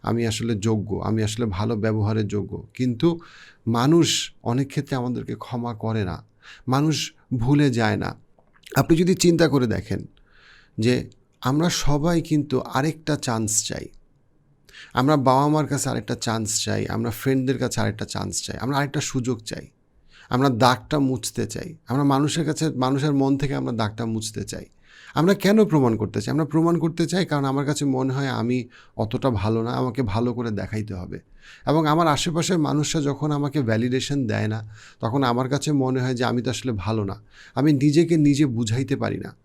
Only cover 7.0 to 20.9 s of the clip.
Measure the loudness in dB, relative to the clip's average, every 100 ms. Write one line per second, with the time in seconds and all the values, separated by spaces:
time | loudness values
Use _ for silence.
7 | -4 _ _ -2 4 4 4 4 2 0
8 | -2 -8 _ _ _ _ -4 -2 4 4
9 | 4 4 4 4 4 4 2 0 -2 -6
10 | -6 _ _ _ -20 -20 _ -2 0 0
11 | -2 _ _ _ 0 2 2 2 2 4
12 | 2 0 2 0 2 -2 -2 -2 -2 -4
13 | -4 -4 -2 -2 0 -2 -4 -8 -10 -18
14 | _ _ _ _ _ _ _ -20 -6 0
15 | 2 4 4 4 4 2 0 -2 -2 -4
16 | -4 -4 -2 -2 -2 -4 -2 -2 -2 -2
17 | -4 -2 0 0 0 0 -2 0 -2 -2
18 | -8 -6 -6 -6 -8 -6 -2 -2 -2 -4
19 | -4 -4 -2 -4 -6 -12 -12 _ _ _
20 | _ -20 -4 0 2 4 4 4 0